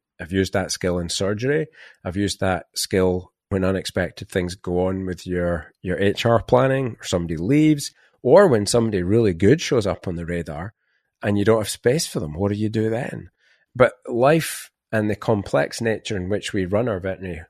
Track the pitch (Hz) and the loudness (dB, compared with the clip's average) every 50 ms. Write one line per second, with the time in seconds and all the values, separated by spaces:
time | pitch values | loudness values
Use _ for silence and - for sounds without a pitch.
0 | _ _ _ _ 90 78 90 95 95 90 - 98 92 80 - - - 92 87 90 | _ _ _ _ -12 -4 0 0 0 2 0 -4 -2 -2 -6 -4 -2 -2 -2 -2
1 | 85 82 - - 98 95 104 104 117 131 143 156 156 151 _ - - - - _ | -4 -6 -4 -4 -2 -2 -2 -2 -2 -2 -2 -2 -4 -6 _ -20 -20 -20 -20 _
2 | _ 92 85 98 101 98 - - - 95 92 82 - _ _ - - - - 95 | _ -6 -4 -2 -2 -2 -2 -2 -2 0 0 -2 -4 _ _ -8 -6 0 2 2
3 | 92 92 90 92 90 - _ _ _ _ - 95 92 92 95 95 - - - - | 4 4 2 0 -4 -10 _ _ _ _ -2 0 2 2 0 0 -4 -4 -4 -4
4 | 90 82 - - - - - 98 90 87 87 - _ - 90 90 90 92 95 95 | -4 -4 -6 -12 -16 -4 -2 -2 -2 -2 -6 -8 _ -2 0 0 0 0 0 -2
5 | 95 92 90 85 - 92 90 90 87 87 87 82 80 - _ _ _ 92 90 76 | -4 -6 -6 -8 -6 -6 -4 -2 0 0 -2 -2 -6 -10 _ _ _ -6 -2 0
6 | 98 101 101 - - 117 117 113 - - - 123 127 135 135 135 135 120 113 - | 0 0 0 2 2 2 2 2 2 4 2 4 4 4 2 0 -2 -4 -8 -10
7 | - - - 90 87 80 82 78 82 101 139 147 156 156 156 143 143 - - _ | -6 -2 -2 -2 -2 -2 -4 -4 0 2 2 4 4 4 4 2 -2 -10 -12 _
8 | _ _ _ _ - 123 139 185 208 185 127 107 104 98 - 120 117 113 104 95 | _ _ _ _ 2 6 8 8 8 8 6 4 2 2 2 2 2 2 0 -2
9 | 87 90 101 117 117 104 90 80 92 98 135 170 - - 151 123 98 98 85 - | 0 2 2 4 4 2 2 4 4 4 4 4 2 0 0 0 0 0 -4 -4
10 | - - 87 82 85 80 87 87 82 - 76 73 85 107 - _ _ _ _ _ | -6 -8 -8 -8 -6 -6 -6 -6 -6 -6 -8 -10 -10 -10 -12 _ _ _ _ _
11 | _ _ _ _ - 113 104 101 101 101 110 113 107 - - - _ 117 123 160 | _ _ _ _ -4 -2 0 2 4 4 4 2 2 -4 -8 -2 _ 0 2 2
12 | - - - 156 101 76 76 80 98 101 104 104 107 107 110 113 110 113 113 113 | -2 -4 -6 -6 -6 -6 -4 -2 -2 -2 0 -2 -2 -2 -2 -2 -2 -2 -2 -4
13 | 135 - - 113 92 90 _ _ _ _ _ _ _ _ _ 123 123 113 - _ | -6 -8 -10 -12 -14 -16 _ _ _ _ _ _ _ _ _ 2 2 2 2 _
14 | _ - 123 117 123 139 156 165 147 - - - - - _ _ _ _ - 110 | _ -6 -2 2 4 4 4 4 0 -2 -8 -10 -14 -18 _ _ _ _ -2 -2
15 | 107 104 104 - - - 117 104 92 - - 139 147 - - - 120 113 110 98 | 0 0 -2 -4 0 0 0 0 0 -2 -2 -2 -2 -2 -4 -4 -2 -2 -2 -2
16 | - - 110 95 90 92 101 101 - - - 104 95 87 95 101 120 120 107 92 | -4 -6 -6 -6 -4 -4 -4 -4 -6 -4 -2 -2 -2 0 0 0 0 0 -4 -4
17 | 87 95 95 - 92 92 85 78 82 _ | -4 -6 -8 -6 -8 -10 -10 -10 -12 _